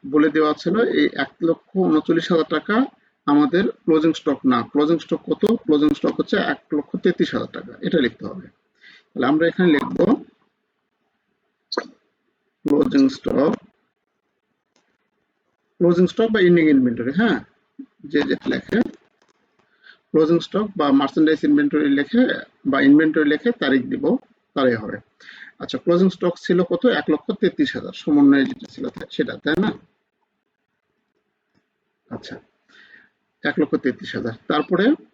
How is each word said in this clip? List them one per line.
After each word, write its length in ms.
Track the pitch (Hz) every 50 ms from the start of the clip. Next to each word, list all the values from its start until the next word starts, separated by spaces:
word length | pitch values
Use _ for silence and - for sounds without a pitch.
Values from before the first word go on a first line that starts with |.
| -
বলে 220 | 139 139 151 151 160
দেওয়া 240 | 147 156 156 151 151 -
ছিল 160 | - 175 180 220 233
এই 240 | - - 151 147 - - - 170
এক 60 | - _ _
লক্ষ 340 | - 165 165 - _ _ _
ঊনচল্লিশ 560 | 190 185 175 156 156 - - 165 165 165 -
হাজার 160 | 180 160 156 -
টাকা 260 | 165 151 - - 208 233 269 - - _ _ _ _ _ _
আমাদের 380 | - 143 147 147 139 156 180 214 -
ক্লোজিং 420 | - - _ - 160 160 156 165
স্টক 280 | 156 - - 156 135 - -
না। 120 | 131 123 117
ক্লোজিং 360 | 117 - - 143 147 151 170 156
স্টক 220 | - - 170 - -
কত? 160 | - 160 - - 208 233
ক্লোজিং 360 | 226 - - 151 147 147 151 147
স্টক 200 | - - 156 - -
হচ্ছে 180 | 139 - -
এক 240 | 202 87 - 143 - _ _ 156
লক্ষ 220 | 147 143 - -
তেত্রিশ 380 | 185 - - 180 - 165 - -
হাজার 160 | - - -
টাকা, 200 | - - - - 113 -
এটা 180 | - 175 - 165
লিখতে 260 | 127 117 - _ 110
হবে। 200 | 98 - 92 - - _ _ _ _ _ _ _ - - _ _ _
তাহলে 160 | _ - 127
আমরা 180 | 131 147 156 170 165
এখানে 200 | - - 185 175
লিখব 260 | 147 143 - - - - 170 202 269 - - - _ _ _ _ _ _ _ _ _ _ _ _ _ _ _ _ _ _ _ _ _ _ _ _ _ _ _ _ - - - - _ _ _ _ _ _ _ _ _ _ _ _ _ _ _
ক্লোজিং 440 | - 285 - - - - 139 135 131
স্টক, 440 | 131 - - - - - 139 165 233 - - _ _ _ _ _ _ _ _ _ _ _ _ _ _ _ _ _ _ _ _ _ _ _ _ _ _ _ _ _ _ _ _ _ _ _ _ _ _ _ _ _ _ _
ক্লোজিং 280 | 180 170 175 170 185
স্টক 220 | 170 - - 220 226
বা 80 | 220 214
এন্ডিং 240 | 185 175 175 170 160 156
ইনভেন্টরি, 440 | 143 135 127 123 117 120 117 127
হ্যাঁ? 260 | 143 175 233 220 165 113 - _ _ _ _ _ _ - 269 - _ _ -
যে 160 | 143 160 151
যেটা 260 | 143 139 160 - - -
লেখে, 300 | - 127 - - - 220 - - - _ _ _ _ _ _ _ _ _ _ _ _ _ _ _ _ _ _ - - _ _ _
ক্লোজিং 300 | - 156 160 156 170 165
স্টক 260 | - - - 196 214 202 -
বা 100 | - 147 143
মার্চেন্ডাইজ 480 | 135 139 143 131 - - 156 156 160 147 -
ইনভেন্টরি 440 | 147 147 143 147 147 - 147 151 143
লেখে 340 | 139 139 143 - - 233 254 233 - - - - _ _ _
বা 120 | - 135 139
ইনভেন্টরি 480 | 139 139 143 151 160 160 151 160 151 147
লেখে 220 | 147 - - 240
তারিখ 300 | 240 - 156 135 135 135 -
দিব, 180 | 139 - - 139 156 233 269 - _ _ _ _ _ _
তারাই 200 | 143 135 127 117
হবে। 240 | 110 107 104 - 110 - _ _ _ - - - - - - _ _
আচ্ছা, 200 | - - - 131
ক্লোজিং 300 | - 175 175 175 190 190
স্টক 240 | 180 - - 180 175 - -
ছিল 120 | - 180 175
কত? 240 | 180 - 180 170 -
এক 200 | 247 - 147 - -
লক্ষ 160 | 156 - - -
তেত্রিশ 380 | 202 - - 180 - - - 123 -
হাজার, 160 | 127 - -
সমন্বয়ে 520 | - - - 160 147 143 143 139 139 139 135
যেটা 220 | - - - - - -
ছিল 140 | - - -
তা-, 220 | - - - -
সেটা, 220 | - - 143 123 107
তাই 180 | 104 - 147 156 175 202
না? 60 | 214 - - _ _ _ _ _ _ _ _ _ _ _ _ _ _ _ _ _ _ _ _ _ _ _ _ _ _ _ _ _ _ _ _ _ _ _ _ _ _ _ _ _ _ _ _ _ _
আচ্ছা, 240 | - - - - - - _ _ _ _ _ _ _ - - _ - - _ _ _ _ _ _ _ _ -
এক 100 | 151 139 -
লক্ষ 160 | 151 - -
তেত্রিশ 400 | 131 - 135 117 - - - -
হাজার। 180 | 110 117 117 113 - _
তারপরে 380 | - 156 151 147 - 185 175 196 254 320 - - _